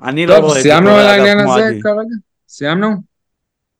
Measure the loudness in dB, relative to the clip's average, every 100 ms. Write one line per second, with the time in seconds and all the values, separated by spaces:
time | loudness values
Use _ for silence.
0 | -10 -4 0 2 2 0 2 2 4 4
1 | 4 2 2 0 0 0 -2 -4 -4 -4
2 | -6 -12 -16 _ _ -12 -6 -4 -4 -6
3 | -10 _ _ _ _ _ _ _